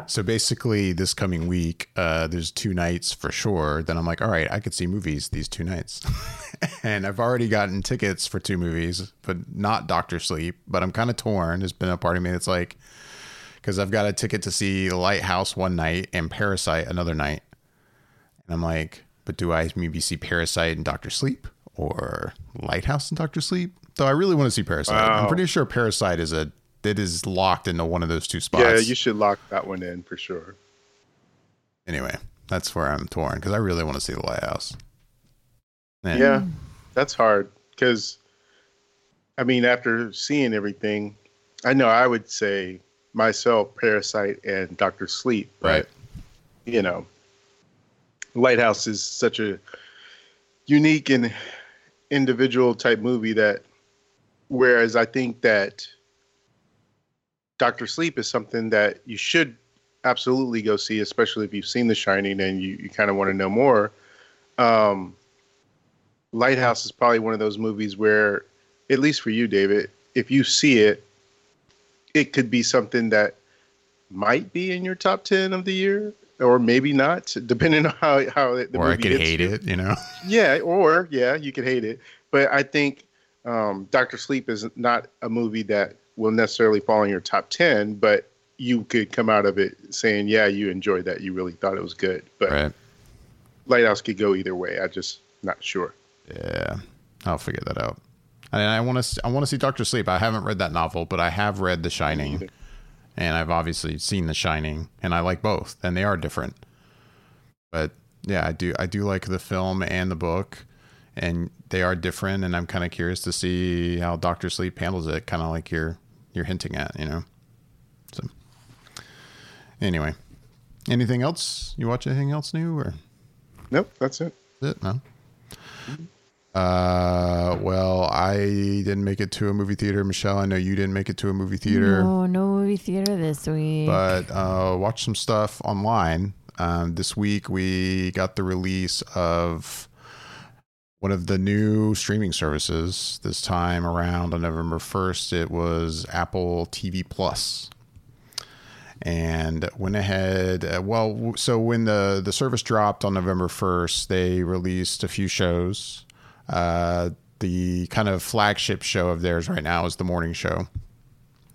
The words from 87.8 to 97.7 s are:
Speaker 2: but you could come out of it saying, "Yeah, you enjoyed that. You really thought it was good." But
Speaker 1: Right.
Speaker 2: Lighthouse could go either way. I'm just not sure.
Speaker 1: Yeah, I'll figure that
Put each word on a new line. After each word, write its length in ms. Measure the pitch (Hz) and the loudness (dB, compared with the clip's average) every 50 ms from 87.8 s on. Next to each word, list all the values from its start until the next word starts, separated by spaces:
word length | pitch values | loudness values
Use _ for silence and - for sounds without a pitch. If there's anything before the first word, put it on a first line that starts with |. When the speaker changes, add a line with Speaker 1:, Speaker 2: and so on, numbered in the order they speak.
| 104 107 107 | 2 0 -2
Speaker 2:
but 360 | 101 110 107 104 95 - _ _ _ _ _ _ - | 2 4 6 6 4 2 _ _ _ _ _ _ -6
you 260 | 131 123 123 117 104 | -2 0 2 2 2
could 280 | - - 117 104 90 - | 0 0 0 0 0 0
come 160 | - 113 110 | 0 2 4
out 160 | 107 104 101 | 4 4 4
of 120 | 101 95 101 | 4 4 2
it 360 | 98 95 - - - - - | 2 0 -2 -8 -16 -12 -6
saying, 340 | - - 113 104 104 101 104 | -2 0 2 2 2 2 4
"Yeah, 180 | 107 110 107 | 4 4 4
you 240 | 101 98 101 104 98 | 4 2 0 -2 -2
enjoyed 340 | 90 95 98 107 95 90 90 | -4 -2 0 0 0 0 0
that. 140 | 92 87 - 98 | -2 -6 -6 -6
You 100 | 95 90 | -6 -4
really 200 | 92 92 90 82 | -4 -4 -6 -6
thought 240 | - - 98 95 | -4 -2 -2 -2
it 60 | 92 90 | -2 -4
was 120 | 85 - | -8 -6
good." 280 | - - 95 92 85 - - _ - | -4 -2 -2 -2 -2 -6 -12 _ -4
But 120 | 101 95 | -2 0
Speaker 1:
Right. 220 | 73 73 76 76 - _ _ _ _ _ - - - - - - - _ _ _ _ _ _ | 2 2 0 0 -2 _ _ _ _ _ -20 -20 -20 -20 -20 -20 -20 _ _ _ _ _ _
Speaker 2:
Lighthouse 340 | 135 127 120 117 110 104 101 - | 2 4 6 6 6 4 2 0
could 160 | - 104 95 | -4 -2 0
go 160 | 107 101 98 | 2 2 2
either 200 | 95 95 95 92 | 2 0 -2 -4
way. 240 | 90 92 90 90 90 | -4 -4 -4 -4 -4
I'm 120 | 92 87 | -4 -4
just 300 | - 95 90 - - - _ _ _ _ - | -4 -6 -8 -8 -8 -12 _ _ _ _ -6
not 200 | 95 87 - - | -6 -6 -6 -6
sure. 300 | - - 95 87 - - _ _ _ _ _ _ - - | -6 -4 -4 -4 -4 -6 _ _ _ _ _ _ -16 -12
Speaker 1:
Yeah, 440 | 50 50 50 50 50 50 50 - - - - - _ _ _ _ - - | -10 -8 -6 -4 -4 -4 -4 -6 -8 -10 -14 -20 _ _ _ _ -10 -6
I'll 140 | 90 82 71 | -4 -4 -4
figure 240 | - - - - - | -4 -6 -6 -6 -6
that 160 | - | -6